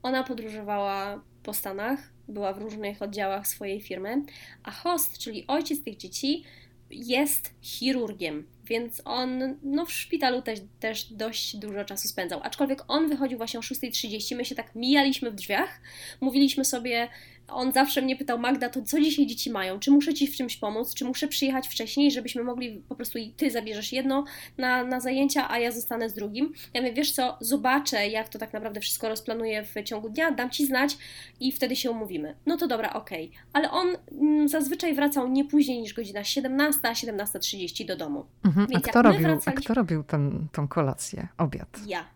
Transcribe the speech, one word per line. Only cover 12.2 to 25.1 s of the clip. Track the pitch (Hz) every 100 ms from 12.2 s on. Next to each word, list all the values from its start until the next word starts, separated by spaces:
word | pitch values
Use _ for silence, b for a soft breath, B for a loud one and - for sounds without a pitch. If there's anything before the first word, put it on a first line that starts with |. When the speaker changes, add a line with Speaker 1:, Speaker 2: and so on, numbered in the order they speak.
| 185 -
Speaker 1:
Aczkolwiek | 233 - 277 269 -
on | 285 320
wychodził | 277 269 240
właśnie | 226 233
o |
szóstej | 226 262 247
trzydzieści, | - 226 208 -
my | 247
się | 262
tak | 254 -
mijaliśmy | 220 254 285 277 269 240
w |
drzwiach, | 202 - 202 381 - B B B B
mówiliśmy | 262 262 277 277
sobie, | 262 247 240 233 233 B B B -
on | - 254
zawsze | 254 285 277
mnie | 262
pytał: | 262 285 240
"Magda, | 240 269 240
to | 262
co | 220 311
dzisiaj | 311 294 277
dzieci | 226 -
mają? | 214 185 196
Czy | 277
muszę | 285 285
ci | 277 277
w |
czymś | - 247 -
pomóc? | 208 220 240
Czy | -
muszę | 247 262 302
przyjechać | - 269 262 262
wcześniej, | - 226 - 285
żebyśmy | 254 220 247
mogli, | 247 247 247 208 -
po |
prostu | 277 240 233
i | 220
ty | - 302
zabierzesz | 233 220 208 214
jedno | 254 262 269 285 B B -
na, | 254 254
na | 247 254
zajęcia, | 254